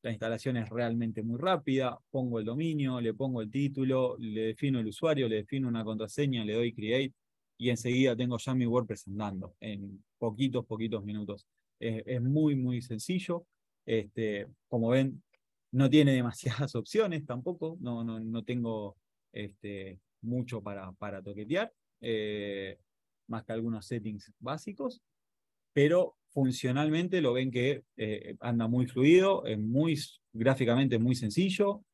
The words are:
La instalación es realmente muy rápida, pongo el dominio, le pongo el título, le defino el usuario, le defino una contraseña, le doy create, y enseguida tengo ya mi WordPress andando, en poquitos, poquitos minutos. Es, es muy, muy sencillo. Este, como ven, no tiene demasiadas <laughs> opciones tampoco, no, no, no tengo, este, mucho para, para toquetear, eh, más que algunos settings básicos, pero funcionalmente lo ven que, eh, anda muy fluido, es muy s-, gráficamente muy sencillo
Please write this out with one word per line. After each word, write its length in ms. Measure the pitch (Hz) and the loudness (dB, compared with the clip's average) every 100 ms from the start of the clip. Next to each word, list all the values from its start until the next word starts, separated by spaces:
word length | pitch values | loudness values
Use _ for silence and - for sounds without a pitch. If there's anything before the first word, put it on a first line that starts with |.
La 80 | 120 | -6
instalación 460 | 107 113 113 135 123 | -4 -2 -2 -2 -2
es 120 | 107 | -2
realmente 540 | 117 120 117 113 110 | -2 0 0 -2 -4
muy 160 | 113 120 | -4 -2
rápida, 580 | 185 175 139 131 127 123 _ | 0 0 2 0 0 -4 _
pongo 300 | 135 127 117 | -4 -2 -2
el 60 | 107 | -2
dominio, 540 | 127 165 151 135 127 | -2 -2 0 0 0
le 140 | 117 | -2
pongo 260 | 110 135 123 | 0 -2 -2
el 100 | 107 | -2
título, 640 | 139 143 139 131 131 127 - | 0 0 0 2 2 2 -2
le 220 | 113 107 110 | -6 -2 -2
defino 340 | 110 139 127 | 0 0 0
el 80 | 110 | -2
usuario, 400 | - 165 143 120 | 0 0 2 2
le 80 | 110 | 0
defino 320 | 98 139 127 | -2 -4 -2
una 160 | 117 | -2
contraseña, 600 | 110 110 110 - 143 123 | -4 -4 -4 0 0 0
le 100 | 107 | 0
doy 180 | 110 120 | 0 0
create, 400 | 113 107 123 135 _ _ _ _ _ | -2 0 0 0 _ _ _ _ _
y 80 | 120 | 0
enseguida 460 | 117 120 127 131 120 | 0 2 4 4 2
tengo 220 | 123 117 | 0 -2
ya 160 | - | 0
mi 120 | 127 120 | 0 2
WordPress 400 | 120 110 104 - | 2 0 -8 -8
andando, 480 | 101 104 95 90 _ | -6 -4 -6 -10 _
en 420 | 107 101 101 95 _ _ | -10 -8 -10 -14 _ _
poquitos, 480 | 117 107 135 123 - | -4 0 0 0 -4
poquitos 380 | 107 113 107 | -4 -4 -4
minutos. 420 | 101 107 101 101 _ _ _ _ | -6 -8 -8 -10 _ _ _ _
Es, 240 | 113 110 - | -6 -6 -4
es 140 | 127 | -2
muy, 360 | 123 151 156 135 | 2 4 4 2
muy 260 | 127 123 | 0 -4
sencillo. 640 | 123 113 - 180 185 170 - _ _ _ - | -6 -8 -2 -4 -2 -6 -8 _ _ _ -2
Este, 600 | 113 98 - 110 101 98 - _ | -2 -2 -4 -4 -4 -8 -16 _
como 200 | 123 113 | 0 4
ven, 340 | 127 135 - _ _ _ _ _ | 4 2 -4 _ _ _ _ _
no 180 | 127 135 | 2 6
tiene 240 | 151 143 | 8 6
demasiadas 640 | 131 120 - 123 110 143 | 4 0 -2 -6 -2 -4
<laughs> 80 | 120 | -4
opciones 420 | 107 214 208 160 | -2 0 0 -2
tampoco, 520 | 151 123 135 175 160 170 | -6 -6 -6 -6 -8 -6
no, 220 | 123 117 | -8 -6
no, 160 | 117 113 | -6 -6
no 240 | 110 117 | -6 -6
tengo, 540 | 107 123 117 110 101 - _ _ _ | -4 -2 -2 -4 -8 -12 _ _ _
este, 680 | - 104 - 104 101 95 92 _ _ | -10 -10 -10 -10 -10 -10 -14 _ _
mucho 380 | 113 123 123 113 | -4 -4 -4 -8
para, 300 | 101 98 92 | -8 -10 -12
para 300 | 95 104 98 | -10 -10 -8
toquetear, 500 | 98 101 107 175 226 _ _ _ | -10 -10 -2 -2 -2 _ _ _
eh, 760 | 117 110 107 104 101 98 95 98 _ _ _ _ - | -4 -2 -2 -4 -4 -6 -8 -12 _ _ _ _ -10
más 160 | 113 | -10
que 80 | - | -6
algunos 340 | 113 117 110 - | -4 -4 -6 -6
settings 460 | 120 107 107 - _ | -6 -6 -10 -14 _
básicos, 600 | 120 156 - 196 262 - _ _ _ _ _ _ _ | -8 -8 -10 -6 -8 -8 _ _ _ _ _ _ _
pero 440 | - 147 175 185 _ _ | 4 6 6 2 _ _
funcionalmente 920 | 143 131 127 127 131 156 156 180 185 | 0 0 0 0 0 2 2 2 2
lo 120 | 139 | 2
ven 200 | 127 131 | 2 0
que, 320 | 123 127 135 _ - | 0 0 0 _ -6
eh, 380 | 110 107 - - | -4 -4 -8 -8
anda 260 | 123 117 113 | -2 0 2
muy 200 | 123 123 | 2 2
fluido, 600 | 123 139 180 190 190 - | 4 8 8 8 2 0
es 120 | 107 | -2
muy 340 | 107 127 160 | 0 2 2
s-, 260 | 151 - - _ | 0 -4 -14 _
gráficamente 680 | 113 117 131 120 120 135 113 | 2 2 4 4 6 6 4
muy 160 | 120 | 4
sencillo 720 | 123 113 165 190 185 202 208 _ | 2 2 2 2 4 2 2 _